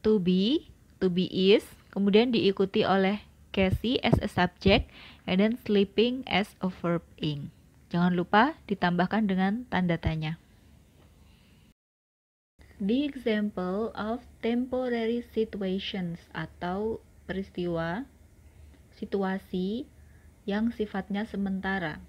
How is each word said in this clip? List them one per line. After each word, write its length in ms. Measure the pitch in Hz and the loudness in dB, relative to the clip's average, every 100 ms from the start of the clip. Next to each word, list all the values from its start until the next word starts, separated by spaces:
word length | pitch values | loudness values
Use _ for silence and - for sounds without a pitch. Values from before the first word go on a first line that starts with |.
to 160 | 220 220 | 2 2
be, 560 | 175 185 202 311 - - _ - | 4 2 2 0 -2 -20 _ -2
to 80 | 190 | 0
be 160 | 175 185 | 0 -2
is, 400 | - 185 226 - - - | 2 4 4 2 -20 -12
kemudian 400 | - 202 202 247 | -2 4 4 4
diikuti 480 | 233 196 196 190 220 | 2 2 2 0 2
oleh 400 | 190 196 190 202 - - - | 2 4 2 0 -8 -20 -8
Casey 480 | - 190 196 220 262 | 0 0 0 -2 -2
as 160 | - 240 | 2 2
a 40 | - | 0
subject, 560 | - 180 _ 196 196 - - - - - | 0 0 _ 4 4 2 -12 -20 -14 -2
and 80 | 185 | 2
then 240 | 208 233 | 2 0
sleeping 640 | - 208 196 - 233 254 | 0 2 2 2 2 0
as 320 | - 180 - - | -2 -2 -2 -4
a 80 | 190 | -6
verb 320 | 180 170 170 - - | -2 -2 -2 -4 -6
ing. 320 | 156 143 143 - - - - | -6 -4 -8 -16 -20 -20 -6
Jangan 240 | 175 175 175 | 2 2 2
lupa 400 | 170 208 254 320 - | 2 4 4 0 -6
ditambahkan 560 | 202 180 175 190 202 214 | -2 0 2 0 2 0
dengan 400 | 185 190 214 254 | 2 0 0 -4
tanda 320 | 180 180 165 | -2 0 0
tanya. 400 | - 160 156 160 _ - - - _ _ - _ - - _ - - _ _ _ _ _ _ _ _ _ - - | -2 -2 -4 -8 _ -20 -20 -20 _ _ -20 _ -20 -20 _ -20 -20 _ _ _ _ _ _ _ _ _ -20 -6
The 240 | 196 247 | -2 0
example 880 | 294 277 240 214 208 202 185 190 226 | -2 -4 -2 -2 -2 -4 -4 -4 -4
of 320 | - 214 240 - - | -6 -8 -8 -10 -8
temporary 800 | 226 240 254 254 254 233 226 240 | -4 -2 -2 -4 -2 -2 -2 -4
situations 1040 | 240 - 220 202 190 185 - 196 180 170 - | -4 -4 -4 -4 -4 -4 -4 -6 -6 -8 -12
atau 720 | - 160 - 175 185 220 226 - - - | -10 -10 -8 -6 -4 -4 -6 -12 -20 -10
peristiwa, 800 | 185 190 - 175 170 165 180 277 - - - - - - - - - | -8 -8 -6 -4 -2 -4 -6 -8 -16 -20 -20 -20 -20 -20 -20 -20 -14
situasi 880 | 208 202 190 190 - 185 185 226 294 - - - - - - | -6 -2 -2 -4 -4 -4 -2 -4 -8 -16 -20 -20 -20 -16 -6
yang 240 | 202 226 | -2 -2
sifatnya 560 | 233 214 196 185 196 220 | -2 -6 -6 -6 -6 -6
sementara. 720 | 196 196 190 190 196 165 160 | -4 -4 -4 -4 -4 -4 -8